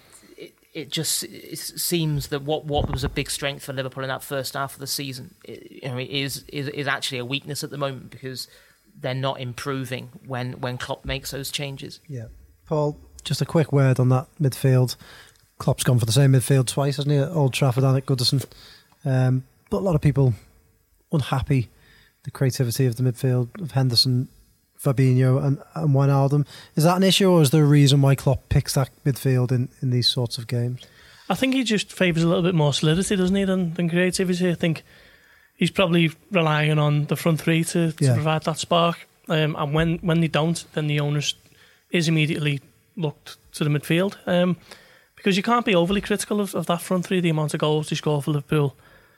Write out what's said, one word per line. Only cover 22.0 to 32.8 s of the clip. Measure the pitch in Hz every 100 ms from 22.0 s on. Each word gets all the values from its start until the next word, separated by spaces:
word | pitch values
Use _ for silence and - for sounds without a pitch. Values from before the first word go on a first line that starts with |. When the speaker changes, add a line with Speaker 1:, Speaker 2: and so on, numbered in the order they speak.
| _ _
Speaker 2:
the | -
creativity | - 135 - 123 110 131
of | 113
the |
midfield | 127 117 131 123 120 -
of | 160
Henderson, | 135 131 117 135 123 135 _ _ _ _ -
Fabinho | 147 127 131 127 131 131
and, | 143 139 - 165
and | 160 135
Wijnaldum. | 139 139 139 147 139 - - -
Is |
that | 156 180
an |
issue, | 190 175 190
or | 180
is | 143
there | 160
a | 147
reason | 147 143 143
why | 139 135
Klopp | - 127 -
picks | 143 -
that | 143 131 _ 151
midfield | 127 135 127 123
in, | 127 131 -
in | 131
these | 123 117
sorts | - 120 -
of | 113
games? | 120 120 127 - - - - -
Speaker 3:
I | 190
think | 262
he | 262
just | 220 208 -
favours | - 185 165
a | 165
little | 185
bit | 175 175
more | 147
solidity, | 135